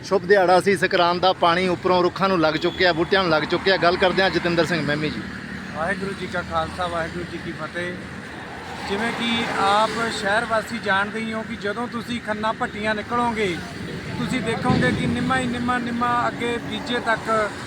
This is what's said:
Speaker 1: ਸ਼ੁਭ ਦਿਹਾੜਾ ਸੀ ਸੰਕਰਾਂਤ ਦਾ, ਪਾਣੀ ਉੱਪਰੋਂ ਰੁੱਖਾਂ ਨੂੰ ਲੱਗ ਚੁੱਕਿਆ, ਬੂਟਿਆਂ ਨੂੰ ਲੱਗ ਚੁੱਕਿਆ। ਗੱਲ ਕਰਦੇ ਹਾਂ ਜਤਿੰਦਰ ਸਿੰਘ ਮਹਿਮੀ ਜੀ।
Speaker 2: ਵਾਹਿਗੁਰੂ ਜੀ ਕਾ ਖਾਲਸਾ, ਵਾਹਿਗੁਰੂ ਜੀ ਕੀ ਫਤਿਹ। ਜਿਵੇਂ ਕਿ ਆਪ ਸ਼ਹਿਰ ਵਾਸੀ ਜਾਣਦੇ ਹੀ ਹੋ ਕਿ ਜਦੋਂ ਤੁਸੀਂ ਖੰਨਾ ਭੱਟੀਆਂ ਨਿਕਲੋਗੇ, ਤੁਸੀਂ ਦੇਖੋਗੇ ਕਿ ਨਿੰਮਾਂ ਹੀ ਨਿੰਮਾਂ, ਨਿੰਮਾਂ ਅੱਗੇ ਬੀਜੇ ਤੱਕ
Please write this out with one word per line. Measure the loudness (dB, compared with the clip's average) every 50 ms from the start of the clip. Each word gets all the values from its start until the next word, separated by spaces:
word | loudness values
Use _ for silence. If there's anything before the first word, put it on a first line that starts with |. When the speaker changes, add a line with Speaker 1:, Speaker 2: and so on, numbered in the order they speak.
| -2
Speaker 1:
ਸ਼ੁਭ | 0 0 0
ਦਿਹਾੜਾ | 4 4 6 6 8 8 6 6
ਸੀ | 6 4 2
ਸੰਕਰਾਂਤ | 4 2 2 4 4 4 4 4 4
ਦਾ, | 4 2
ਪਾਣੀ | 4 6 4 4 4 4 2 0
ਉੱਪਰੋਂ | 0 0 2 2 4 4
ਰੁੱਖਾਂ | 4 2 2 2 0 2
ਨੂੰ | 2 4
ਲੱਗ | 2 2 2
ਚੁੱਕਿਆ, | 2 0 -2 0 4 4 4
ਬੂਟਿਆਂ | 4 4 2 2 4 2
ਨੂੰ | 4 4
ਲੱਗ | 4 2
ਚੁੱਕਿਆ। | 2 2 -2 0 4 2 2
ਗੱਲ | 4 4 4 4
ਕਰਦੇ | 4 4 4 4 4
ਹਾਂ | 2 2
ਜਤਿੰਦਰ | 2 0 0 2 2 2 2
ਸਿੰਘ | 2 0 -2 0
ਮਹਿਮੀ | 0 -2 0 -2 -4
ਜੀ। | -4 -6 -8 -10 -10 -12 -12 -10 -10 -10 -10 -10 -6
Speaker 2:
ਵਾਹਿਗੁਰੂ | -4 -2 -2 -2 -4 -4 -6 -6 -6
ਜੀ | -8
ਕਾ | -6 -6 -6
ਖਾਲਸਾ, | -6 -2 -2 -2 -2 -2 -4 -4 -4
ਵਾਹਿਗੁਰੂ | -2 -2 -4 -4 -4 -6 -8 -8 -8
ਜੀ | -10 -10 -8
ਕੀ | -8
ਫਤਿਹ। | -8 -8 -10 -8 -6 -6 -6 -6 -8 -8 -10 -12 -12 -12 -12 -12 -12 -12 -12 -12 -12 -12 -12 -12 -10 -10 -6 -4
ਜਿਵੇਂ | -2 -2 -2 -2
ਕਿ | -2 -2 -2 -2 0 -2 -2 -2 -2 0
ਆਪ | 2 4 4 4 4 2 0 -2 -2 -2 -4 -2
ਸ਼ਹਿਰ | 0 2 2 2 2
ਵਾਸੀ | 2 -2 -2 -2 -2 -8 -6
ਜਾਣਦੇ | 0 0 2 2 0 -2 -4 -6
ਹੀ | -6 -4
ਹੋ | -4 -6
ਕਿ | -6 -6 -8
ਜਦੋਂ | -6 -4 -4 -4 -4 -6 -6
ਤੁਸੀਂ | -6 -8 -6 -6 -6 -6
ਖੰਨਾ | -4 -4 -4 -2 0 -2
ਭੱਟੀਆਂ | -2 -2 -4 -6 -4 -4 -2 -2 -2
ਨਿਕਲੋਗੇ, | -2 -2 -2 0 0 2 2 2 0 0 0 0 -4 -6 -10 -10 -10 -10 -8 -8 -8 -8 -8 -4 -4
ਤੁਸੀਂ | -2 -2 -2 -2
ਦੇਖੋਗੇ | 0 -2 -2 0 0 2 2 4 2 2
ਕਿ | 2 0 0
ਨਿੰਮਾਂ | 0 0 0 0 0 0 0
ਹੀ | 0
ਨਿੰਮਾਂ, | -2 -4 -2 -2 0 0 -2
ਨਿੰਮਾਂ | -2 -4 -2 -2 0 0 2 0 0 -2
ਅੱਗੇ | -2 -2 -4 -2 -4 -4
ਬੀਜੇ | -6 -6 -8 -6 -4 -4 -4 -2
ਤੱਕ | 0 0 0 0 0 0 0 2 0 0 -4 -8 -10